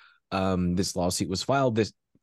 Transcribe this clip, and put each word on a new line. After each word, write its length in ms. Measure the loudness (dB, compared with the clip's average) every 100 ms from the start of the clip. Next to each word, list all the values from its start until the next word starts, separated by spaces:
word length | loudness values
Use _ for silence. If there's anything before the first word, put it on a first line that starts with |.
| -20 _ -8
Um, 440 | -2 0 2 2 0
this 200 | -2 0
lawsuit 340 | -2 -2 -2
was 140 | -2
filed 320 | 0 2 2 2
this, 180 | -2 _ _ _